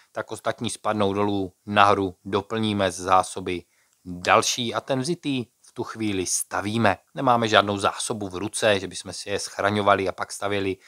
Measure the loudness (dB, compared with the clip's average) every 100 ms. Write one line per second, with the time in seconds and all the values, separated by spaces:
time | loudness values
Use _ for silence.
0 | _ -12 -10 -6 -6 -4 -6 -4 -2 0
1 | 2 2 0 0 -2 -8 0 6 8 6
2 | 2 -4 -4 -4 -2 -2 0 0 0 -2
3 | 2 4 4 -4 -6 -6 -8 _ _ _
4 | -14 -6 4 4 4 -2 -4 -6 -4 -4
5 | -2 -6 -4 -6 -6 _ _ -10 -10 -4
6 | -2 -2 -2 -4 -4 -6 -2 2 2 0
7 | _ -2 2 2 4 4 4 0 -2 -2
8 | -6 -6 -8 -6 -8 0 2 2 -2 -10
9 | -12 -12 -6 -6 -6 -2 0 2 2 2
10 | 0 -4 -8 -8 -4 -2 -2 -6